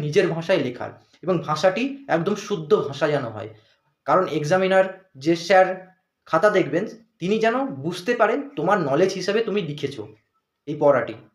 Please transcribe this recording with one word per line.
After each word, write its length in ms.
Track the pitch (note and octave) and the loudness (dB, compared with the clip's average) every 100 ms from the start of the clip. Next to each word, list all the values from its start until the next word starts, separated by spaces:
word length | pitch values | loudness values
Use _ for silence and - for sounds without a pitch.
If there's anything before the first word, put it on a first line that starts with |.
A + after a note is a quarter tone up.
নিজের 220 | D3 F#3 E3+ | 0 0 0
ভাষায় 280 | D#3+ E3 F3 B2 | -2 0 0 0
লেখার, 260 | - G#2+ - _ - | -6 -12 -14 _ -10
এবং 120 | E3 E3+ D#3+ | -4 -2 -2
ভাষাটি 360 | - F#3+ G3 C4 - - E3+ | 0 2 2 -4 -6 -2 0
একদম 200 | E3+ G#3 - | 0 -4 -4
শুদ্ধ 240 | F#3+ D3+ G3+ C#3+ | -6 -2 -2 -2
ভাষা 180 | C3 D#3 | -2 -2
যেন 120 | C#3+ A#2 G#2+ | -2 -4 -10
হয়, 140 | G#2+ - _ _ _ _ - | -12 -16 _ _ _ _ 0
কারণ 160 | E3+ F3+ D3+ | 0 2 -2
এক্সামিনার 480 | D3 F#3 F#3 F#3+ F#3 - _ C3 | 0 2 4 2 2 -4 _ -6
যে 100 | D3 E3+ - | -2 0 4
স্যার 220 | F#3 F#3 - - _ _ _ - | 4 4 0 -12 _ _ _ -2
খাতা 220 | D#3+ G#3 F#3+ | 2 4 4
দেখবেন, 260 | C#3+ D#3+ G#3+ - _ - | 2 -2 -4 -12 _ -8
তিনি 140 | F3 A3 A3+ | -2 2 2
যেন 100 | B3+ C#4 C3 D#3 | 0 -4 -6 -6
বুঝতে 260 | F3 - A#3 | -6 -2 2
পারেন 180 | G#3+ C#4 - - | 2 0 -6 -4
তোমার 200 | D#3+ G3+ C#3+ | 0 2 2
নলেজ 220 | C#3+ F#3+ F#3 | 2 2 0
হিসাবে 200 | F3 G#3+ A3+ | -2 -2 0
তুমি 120 | F#3+ D#3 | -4 -4
লিখেছো 340 | C#3+ C3 A2 G#2 - _ _ _ _ - | -6 -8 -8 -14 -16 _ _ _ _ -10
এই 80 | D3 | 2
পড়াটি। 320 | D3 B2+ A2+ G#2+ - | 4 4 0 -10 -18